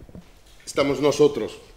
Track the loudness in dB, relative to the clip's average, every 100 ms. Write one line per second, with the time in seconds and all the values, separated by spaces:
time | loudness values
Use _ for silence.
0 | -20 -20 -20 -20 -20 -20 -8 -2 -2 0
1 | 0 4 2 2 -8 -12 -20